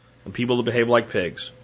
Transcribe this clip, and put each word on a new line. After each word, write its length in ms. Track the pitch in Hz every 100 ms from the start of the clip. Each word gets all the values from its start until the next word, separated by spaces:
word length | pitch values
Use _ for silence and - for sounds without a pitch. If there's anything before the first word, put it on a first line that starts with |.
| _ _
and 80 | -
people 240 | 98 123 120
that 60 |
behave 260 | 117 120 117
like 220 | 120 113
pigs. 420 | 104 87 - - -